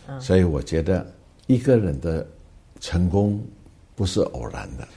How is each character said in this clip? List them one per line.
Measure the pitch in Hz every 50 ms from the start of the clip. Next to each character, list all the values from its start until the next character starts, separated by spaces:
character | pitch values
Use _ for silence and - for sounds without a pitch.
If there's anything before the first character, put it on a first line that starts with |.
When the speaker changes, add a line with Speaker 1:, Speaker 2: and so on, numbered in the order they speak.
| -
Speaker 1:
嗯。 | - 139 131
Speaker 2:
所 | - - 92
以 | 95 90
我 | 85 76 67
觉 | - - 80 80
得 | 80 92 95 87 - - - - - _ _ - -
一 | - 131 117
个 | 120 135 127 113
人 | 101 85 71 65
的 | - 82 80 78 - - - - - - - - _ _ - -
成 | - - - 87 90 87
功 | 95 101 104 104 101 104 113 - - - - - _ - _ _ -
不 | - 101
是 | 92 - 107
偶 | 78 - - - 110
然 | - - 107 101 92 64
的。 | 62 69 - -